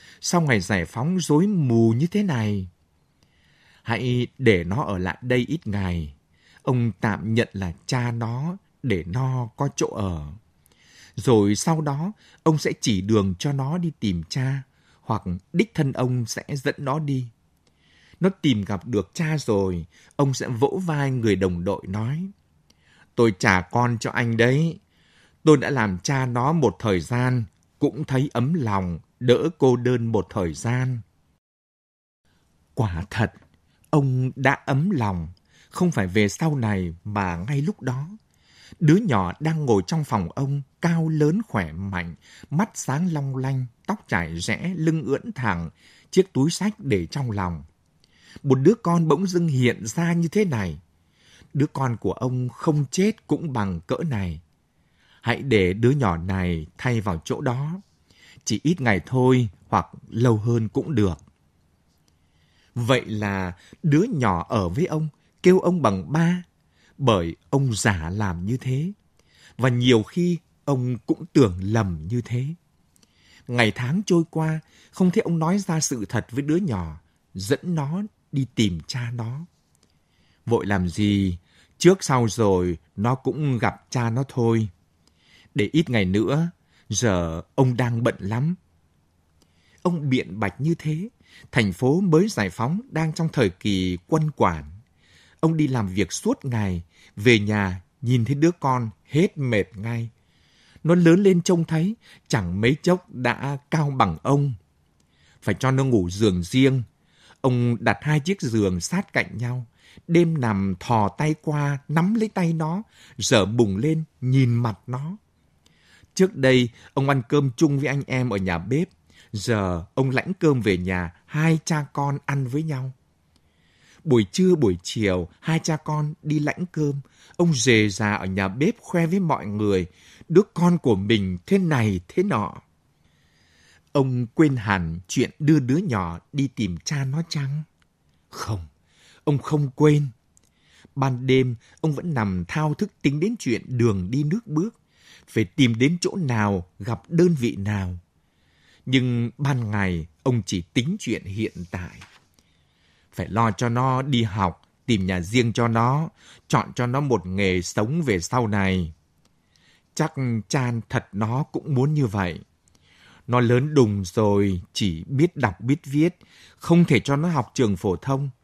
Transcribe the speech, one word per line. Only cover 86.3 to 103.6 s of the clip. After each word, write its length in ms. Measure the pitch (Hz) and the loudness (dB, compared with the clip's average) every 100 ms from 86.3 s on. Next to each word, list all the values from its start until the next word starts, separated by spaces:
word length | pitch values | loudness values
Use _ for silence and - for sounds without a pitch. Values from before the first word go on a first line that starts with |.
| 143 170 - _ _ _ | 0 -2 -6 _ _ _
giờ 520 | 104 120 92 85 82 - - | -2 0 2 0 -4 -8 0
ông 220 | 131 120 | 0 2
đang 260 | 123 117 | -2 0
bận 120 | 123 - | -2 -2
lắm. 360 | 190 113 147 180 _ _ _ _ _ _ _ _ _ _ _ _ | -4 -2 -2 -4 _ _ _ _ _ _ _ _ _ _ _ _
Ông 280 | 180 175 143 | -4 -2 0
biện 300 | 127 - 98 | -2 -2 -4
bạch 220 | 104 - | -6 -2
như 140 | 143 165 | -2 -2
thế, 340 | 156 156 208 - _ - - | -2 -6 -8 -14 _ -20 -6
thành 220 | 139 104 | 0 0
phố 280 | 87 127 160 | 0 0 2
mới 260 | 202 156 214 | 4 4 2
giải 200 | 170 98 | 0 -4
phóng 320 | - 120 180 - | -2 -4 -4 -6
đang 240 | 156 160 | -4 -4
trong 160 | 156 160 | -2 -4
thời 160 | 151 107 | 0 0
kỳ 480 | - 104 98 92 90 - | 0 -2 0 -2 -4 -2
quân 240 | 160 156 | 0 0
quản. 320 | - 107 82 73 92 _ _ _ _ _ _ | 0 0 0 -8 -18 _ _ _ _ _ _
Ông 180 | 160 160 | 0 2
đi 100 | 151 | 0
làm 200 | 131 101 | 0 -2
việc 240 | 92 95 | -2 -2
suốt 340 | - 208 277 135 | -2 -4 -4 -4
ngày, 380 | 117 101 87 - _ - - | -2 -2 -4 -8 _ -20 -2
về 240 | 107 117 | 4 4
nhà 420 | 104 107 98 92 - _ | 2 -2 -2 -6 -14 _
nhìn 240 | 117 127 113 | -2 0 0
thấy 100 | 139 | 2
đứa 160 | 165 | 2
con 380 | 175 139 127 113 - _ | 0 -2 -2 -2 -10 _
hết 320 | 139 190 - | 0 0 0
mệt 280 | 131 110 92 104 | -2 0 -2 -6
ngay. 340 | 110 117 117 - _ _ _ _ _ - | -8 -8 -8 -12 _ _ _ _ _ -8
Nó 120 | 156 180 | 2 4
lớn 280 | 170 175 | 6 8
lên 180 | 202 175 | 6 4
trông 220 | 170 180 | 4 2
thấy, 320 | 160 160 180 226 _ - _ | 2 0 -2 -4 _ -20 _
chẳng 340 | 127 87 92 | -2 -2 0
mấy 160 | 113 151 | 2 2
chốc 260 | - 180 - | 2 0 -2
đã 480 | - 123 - 135 143 | -4 -4 -2 -4 -8